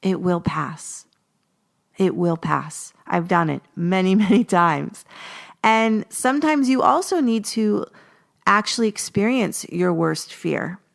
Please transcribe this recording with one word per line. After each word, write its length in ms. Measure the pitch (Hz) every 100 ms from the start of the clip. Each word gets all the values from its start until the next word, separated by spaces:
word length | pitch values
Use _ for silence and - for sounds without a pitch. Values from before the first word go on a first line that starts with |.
it 180 | 190 185
will 200 | 180 175
pass. 640 | 170 156 143 156 - - - _ _ _ _ _ _ _ _ _
It 200 | 190 -
will 200 | 175 165
pass. 560 | 160 147 147 - - _ -
I've 220 | 180 170
done 220 | 180 165
it 120 | 139 _ -
many, 380 | 175 190 185
<laughs> 120 | 190 202
many 180 | 202
times. 600 | 240 180 175 147 143 - - - - - - -
And 420 | - 226 226 220 -
sometimes 600 | - 254 277 311 302 262
you 140 | 262
also 380 | - 302 - 359
need 240 | 262 226 208
to 400 | - 214 208 - - - _ _ _ -
actually 420 | 202 214 - 226
experience 760 | 208 - - 208 262 208 - -
your 240 | 170 180
worst 400 | 170 165 156 -
fear. 480 | - 170 147 - 185 _